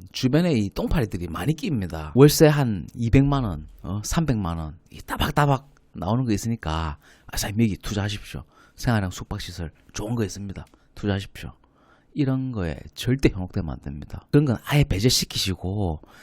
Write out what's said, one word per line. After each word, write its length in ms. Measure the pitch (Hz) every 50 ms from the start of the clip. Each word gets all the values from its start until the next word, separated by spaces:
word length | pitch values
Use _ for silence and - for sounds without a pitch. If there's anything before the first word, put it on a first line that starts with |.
| 90 95 -
주변에 400 | - - 127 127 156 180 175 156
이 160 | 113 104 98
똥파리들이 580 | - - 202 254 - 175 117 98 - 87 87 82
많이 260 | 80 85 90 131 156
끼입니다. 600 | - - 294 143 113 95 82 76 80 78 78 -
월세 320 | 117 139 151 147 - 165 151
한 400 | 147 147 139 120 107 90 - - -
이백만 480 | - 117 113 - 135 139 139 143 139 127
원, 240 | 104 85 73 76 - - - -
어, 160 | 76 92 104 104
삼백만 540 | - - 170 165 143 127 107 98 85 85 82
원, 200 | 80 78 73 - _ _
이 100 | - -
따박따박 680 | - - - - - - 143 151 147 143 139 127 - - _ _ _ _ _
나오는 300 | - 80 87 110 123 131
거 80 | 120
있으니까 680 | 104 95 - 113 117 - - 80 78 80 82 78 71 - _ - - _ _ -
"아, 100 | - -
사장님 280 | - - 101 107 117
여기 100 | 110 90 -
투자하십시오. 680 | - - 104 98 98 104 101 95 - - - 69 - - _ _ - _ _ -
생활형 320 | - 127 120 107 98 90
숙박시설 640 | 87 - - - 98 101 - - 87 87 85 76 - _ _ - _
좋은 220 | - 107 107 120
거 80 | 117 110
있습니다. 400 | 90 - 98 101 101 92 - - - - _ _ _ _
투자하십시오." 560 | - - 104 98 101 98 - - - - 67 - _ _ _ _ _ _ _ _ _ _ _ _
이런 380 | - 143 131 131 131 131 131 123
거에 240 | 107 90 82 73 - - - -
절대 360 | - - - 127 139 - 147 -
현혹되면 360 | 95 90 90 - 101 90 80
안 120 | 65 64
됩니다. 400 | - 71 71 76 - - - - - _
그런 140 | - 143 151
건 100 | 143 113 95 -
아예 200 | - 139 147 139
배제시키시고 1120 | - - 92 104 127 - - - - - - - 95 92 - - 90 98 107 101 87 78 73 - - - -